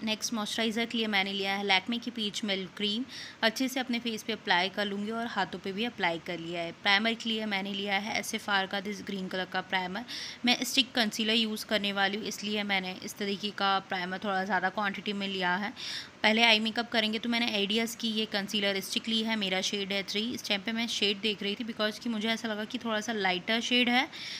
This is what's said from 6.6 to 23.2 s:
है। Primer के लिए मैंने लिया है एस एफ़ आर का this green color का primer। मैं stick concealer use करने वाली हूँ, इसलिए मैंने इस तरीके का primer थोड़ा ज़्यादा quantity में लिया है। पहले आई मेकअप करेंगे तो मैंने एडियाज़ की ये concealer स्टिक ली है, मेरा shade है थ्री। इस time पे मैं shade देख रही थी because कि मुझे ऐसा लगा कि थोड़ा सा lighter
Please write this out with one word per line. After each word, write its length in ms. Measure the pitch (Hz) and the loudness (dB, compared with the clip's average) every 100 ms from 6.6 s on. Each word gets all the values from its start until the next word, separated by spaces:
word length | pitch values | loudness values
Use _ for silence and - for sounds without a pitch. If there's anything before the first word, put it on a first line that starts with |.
है। 100 | 170 | -6
Primer 420 | 165 202 196 226 | 0 4 6 4
के 160 | 233 233 | 0 -2
लिए 160 | 220 220 | -2 0
मैंने 280 | 196 196 | -2 -2
लिया 220 | 196 202 196 | -4 0 0
है 240 | 214 208 | 0 -2
एस 160 | 196 214 | -2 -4
एफ़ 160 | - | 0
आर 140 | 196 190 | 0 2
का 140 | 202 | -2
this 220 | 196 196 | -4 -6
green 260 | 190 196 185 | -6 -6 -4
color 200 | 185 185 | -4 -2
का 80 | 185 | -4
primer। 420 | 180 190 180 196 247 - - - 240 | -2 -2 -2 -4 -8 -10 -10 -2 0
मैं 120 | 247 | 2
stick 280 | 247 262 - | 2 2 2
concealer 420 | 254 214 - 220 | 2 2 2 2
use 320 | 226 220 214 - | 4 2 -2 0
करने 280 | 214 202 | 0 0
वाली 240 | 196 196 208 | 2 2 2
हूँ, 80 | 208 | -4
इसलिए 380 | - 202 208 | -4 -2 -2
मैंने 320 | 202 196 185 185 208 | 0 0 0 -6 -10
इस 120 | - | -4
तरीके 320 | 202 202 208 | -4 -2 -4
का 300 | - 196 190 | 0 2 2
primer 380 | - 190 180 190 | 0 -4 -4 -4
थोड़ा 260 | 214 190 | -2 0
ज़्यादा 260 | 190 185 185 | 2 2 2
quantity 440 | 202 202 202 208 | 0 -2 -2 -4
में 140 | 202 196 | -4 -2
लिया 280 | 190 180 180 | 0 2 2
है। 180 | 208 - - - - - | -2 -6 -8 -8 -10 2
पहले 200 | 208 220 | 4 6
आई 160 | 233 214 | 8 6
मेकअप 300 | 220 220 233 | 4 0 0
करेंगे 280 | 233 214 214 | 2 2 0
तो 100 | 233 | 0
मैंने 180 | 233 240 214 | 0 2 2
एडियाज़ 340 | 196 220 226 - | 2 2 0 -2
की 100 | 226 | -2
ये 180 | 214 214 | 0 0
concealer 540 | 208 202 214 202 190 | -2 -2 0 2 0
स्टिक 280 | 190 226 233 | -2 -4 0
ली 120 | 226 | 0
है, 120 | 220 220 | 2 0
मेरा 260 | 190 185 | 2 2
shade 320 | 185 202 196 | 0 -2 0
है 100 | 196 | -2
थ्री। 180 | 190 208 | 0 -2
इस 260 | 226 - - | -2 -4 -2
time 140 | 202 | 0
पे 100 | 190 | 0
मैं 160 | 226 233 | -2 -2
shade 300 | - 202 208 | 2 2 2
देख 220 | 220 196 | 0 0
रही 120 | 196 202 | -2 -2
थी 80 | |
because 360 | 226 220 214 208 | -4 0 -2 0
कि 100 | 240 | -4
मुझे 200 | 214 226 | -2 0
ऐसा 180 | 220 233 | 0 -2
लगा 180 | 208 214 | -4 -4
कि 120 | 240 | -4
थोड़ा 220 | 233 214 | -2 -2
सा 140 | 214 | 0
lighter 460 | 220 | 0